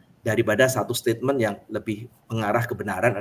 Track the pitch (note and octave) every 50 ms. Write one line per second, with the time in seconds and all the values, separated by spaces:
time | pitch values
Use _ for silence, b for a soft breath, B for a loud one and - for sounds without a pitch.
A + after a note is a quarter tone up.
0 | b b b _ - A2+ G#2+ A2+ A2+ A2 G#2+ G#2 C3 B2+ - G#2+ G#2 - A#2+ -
1 | - A#2 A2 A2+ B2 C3+ C#3 C3 A2+ G#2 G2+ - - - G#2+ G2+ - A2+ G#2 A2
2 | A#2 - - _ _ - A2+ A2+ G#2+ G2+ G#2+ A#2+ A#2 - A2+ G2+ G2+ G#2 F#2 F#2
3 | A2 A#2+ G2 G2+